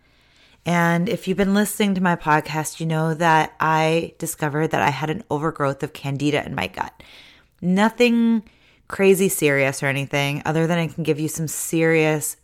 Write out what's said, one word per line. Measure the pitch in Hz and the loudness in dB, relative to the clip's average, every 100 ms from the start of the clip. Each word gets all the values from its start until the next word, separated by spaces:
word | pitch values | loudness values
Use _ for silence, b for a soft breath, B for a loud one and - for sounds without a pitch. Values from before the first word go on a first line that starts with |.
| b b b b b b | b b b b b b
And | - 175 170 170 180 | -2 0 2 2 0
if | 175 - | -4 -4
you've | 180 | -2
been | 196 | 2
listening | 202 208 - 208 | 2 0 0 0
to | 185 | 0
my | 180 | 0
podcast, | 165 156 151 151 156 156 - | 0 2 2 2 -4 -6 -6
you | 160 | -2
know | 156 160 | 0 0
that | 156 170 160 156 - | 0 4 4 2 -2
I | 156 160 160 165 - - | 0 2 2 0 -2 -8
discovered | 160 - 151 147 160 | -10 -4 -4 -2 0
that | 156 | 0
I | 113 | 0
had | 135 151 | 0 -4
an | 185 - | -6 -4
overgrowth | 143 156 151 139 139 | -4 -4 -2 -2 -2
of | 147 | -8
candida | - 139 139 143 143 | -8 -8 -4 0 -2
in | - | -2
my | 139 - | -6 -6
gut. | - - - B B B B B - | -6 -10 -10 B B B B B -6
Nothing | 175 185 220 220 247 233 233 226 - b b b b | 0 2 2 4 4 4 2 2 -2 b b b b
crazy | - 196 185 196 | 2 4 4 2
serious | - 151 139 135 139 | 2 2 2 0 0
or | 143 | -2
anything | 135 135 143 143 147 | -4 -4 -2 -2 -4
other | - 156 165 | -2 -2 0
than | 170 | 0
I | 160 | -2
can | - | -4
give | 156 147 | -2 -2
you | 151 | -2
some | - 156 | -4 -6
serious | - - 165 160 160 156 151 139 - | -6 -4 0 2 4 2 0 -4 -10